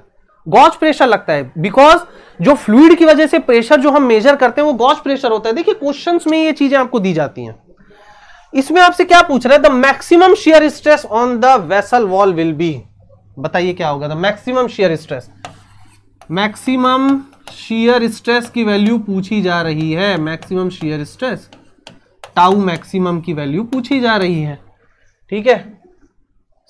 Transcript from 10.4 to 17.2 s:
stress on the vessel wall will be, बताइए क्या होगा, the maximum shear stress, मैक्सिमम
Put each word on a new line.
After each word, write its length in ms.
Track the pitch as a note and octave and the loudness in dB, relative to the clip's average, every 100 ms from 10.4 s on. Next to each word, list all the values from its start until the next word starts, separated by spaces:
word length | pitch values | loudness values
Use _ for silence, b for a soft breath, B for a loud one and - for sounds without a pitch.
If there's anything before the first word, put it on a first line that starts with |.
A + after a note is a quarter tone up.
| - D#4 D4+ | 4 4 4
stress 340 | - D4+ D4 - | 0 0 0 0
on 200 | G#3+ B3 A#3+ | -4 -2 0
the 140 | B3+ B3+ D#3+ | 2 2 2
vessel 360 | G3 G3+ B3 G#3 | -2 0 0 0
wall 260 | F#3 G3+ E3 | 0 0 0
will 180 | E3 D3+ | -4 -4
be, 160 | E3 C3+ G2+ _ _ _ _ - | -6 -6 -14 _ _ _ _ -14
बताइए 340 | D3 F#3 F3+ | -8 -4 -4
क्या 160 | F3+ D#3+ | -4 -6
होगा, 180 | C#3+ D3 | -6 -8
the 100 | D#3 | -6
maximum 500 | F#3+ G#3 - B3+ B3 | -4 -6 -6 -4 -4
shear 280 | A#3+ F#3+ D#3+ | -2 -2 -2
stress, 320 | - C3+ - _ B B B B B B _ _ - | -8 -14 -14 _ B B B B B B _ _ -10
मैक्सिमम 880 | E3 G#3 G#3 - C4 B3+ C4 C4+ C#4 | -6 -6 -6 -4 -2 0 0 0 -2